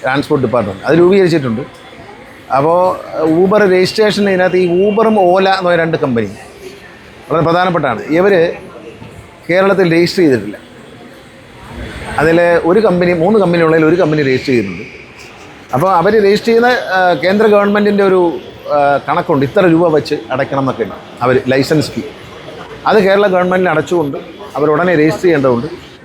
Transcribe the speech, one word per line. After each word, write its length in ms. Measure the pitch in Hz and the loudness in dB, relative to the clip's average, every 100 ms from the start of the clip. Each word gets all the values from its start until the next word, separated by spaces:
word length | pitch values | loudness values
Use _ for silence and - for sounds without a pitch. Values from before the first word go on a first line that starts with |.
ട്രാൻസ്പോർട്ട് 420 | 127 135 135 147 123 | -4 -2 -2 -2 0
ഡിപ്പാർട്ട്മെന്റ്. 380 | 120 98 95 127 | -2 -2 -4 0
അത് 140 | 160 | 4
രൂപീകരിച്ചിട്ടുണ്ട്. 640 | 180 196 180 160 131 110 151 - - - - - - - - | 4 4 2 0 -2 -6 -8 -16 -20 -20 -20 -20 -20 -20 -4
അപ്പോൾ 460 | 135 151 175 185 - - - | 0 2 2 0 -2 -8 -4
Uber 380 | 160 160 190 214 | 0 2 2 2
രജിസ്ട്രേഷൻ, 680 | 196 185 180 - 214 196 202 | 4 2 0 0 0 0 0
ഇതിനകത്ത് 280 | 185 185 180 | 0 0 0
ഈ 100 | 180 180 202 | 0 2 0
Uber-ഉം 260 | 208 220 214 | 2 2 2
Ola 340 | 180 185 190 | 2 4 2
എന്ന് 200 | 190 180 | 0 0
പറഞ്ഞ 120 | 170 | 0
രണ്ട് 160 | 165 147 | 0 -2
കമ്പനി 300 | 139 117 101 107 - - - - - - - - - | -2 -2 -4 -8 -20 -20 -20 -20 -20 -20 -20 -18 -6
വളരെ 140 | 156 | -2
പ്രധാനപ്പെട്ടാണ്. 600 | 165 175 185 170 143 107 | 0 0 0 0 -2 -4
ഇവർ 500 | 107 160 196 185 170 - - - - - - - - - - | -2 0 2 2 0 -4 -14 -20 -20 -20 -20 -20 -20 -14 -4
കേരളത്തിൽ 440 | 180 196 190 175 | 0 2 2 2
രജിസ്റ്റർ 300 | 165 175 - | 2 0 2
ചെയ്തിട്ടില്ല. 340 | 160 120 104 - - - - - - - - - - - - - - - - - | 2 0 -4 -14 -18 -20 -20 -20 -20 -20 -20 -20 -20 -20 -18 -14 -14 -12 -10 -2
അതിൽ 240 | 156 170 | 2 2
ഒരു 380 | 175 170 - 202 | 2 2 2 2
കമ്പനി, 340 | 208 175 180 | 2 2 0
മൂന്ന് 260 | 175 180 220 | 0 2 2
കമ്പനി 220 | 175 170 | 2 2
ഉള്ളതിൽ 240 | 160 160 156 | 2 2 2
ഒരു 100 | 175 | 2
കമ്പനി 260 | 156 156 | 2 0
രജിസ്റ്റർ 280 | 135 127 139 | 0 -2 0
ചെയ്യുന്നുണ്ട്. 480 | 120 98 87 - - - - - - - - - | 0 -2 -8 -14 -18 -20 -20 -20 -20 -20 -20 -6
അപ്പോൾ 180 | - 185 | -2 0
അവർ 320 | 175 185 220 | 2 2 2
രജിസ്റ്റർ 240 | 196 202 233 | 2 2 2
ചെയ്യുന്ന, 180 | 233 240 | 2 2
ആ, 480 | 233 160 185 180 | 0 -2 0 2
കേന്ദ്ര 340 | 156 175 208 214 | 2 0 2 4
ഗവൺമെന്റിൻ്റെ 560 | 208 202 208 208 202 | 4 2 2 0 2
ഒരു, 360 | 196 185 175 131 - - - | 2 2 0 -2 -10 -14 -4
ആ, 240 | 147 143 139 - | 0 2 0 0
കണക്കുണ്ട്, 360 | 165 175 143 135 | -2 0 0 0
ഇത്ര 200 | 202 185 | 2 4
രൂപ 220 | 165 175 151 | 4 2 0
വെച്ച് 200 | 147 147 - | 0 -6 -4
അടയ്ക്കണം 280 | 131 135 139 | -6 -4 -4
എന്നൊക്കെ 240 | 135 113 | -4 -4
ഉണ്ട് 120 | 98 - - - | -6 -8 -16 -4
അവർ 200 | 123 131 127 | 0 0 2
ലൈസൻസ് 440 | 135 131 156 - | 0 2 0 -2
ഫീ. 100 | 113 - - - - - - - - 147 | -6 -10 -12 -20 -20 -18 -18 -18 -6 0
അത് 160 | 208 | 2
കേരള 240 | 190 196 208 | 2 2 2
ഗവൺമെന്റിന് 420 | 180 180 185 180 | 0 0 0 0
അടച്ചുകൊണ്ട് 480 | 156 151 175 143 131 - - - 139 | 0 0 -2 -2 -6 -12 -18 -10 -2
അവർ 140 | 151 | 0
ഉടനെ 260 | 151 180 160 | 2 2 2
രജിസ്റ്റർ 280 | 156 131 | 2 2
ചെയ്യേണ്ടതുണ്ട്. 440 | 180 151 131 120 151 - - - | 0 2 2 0 -4 -12 -18 -10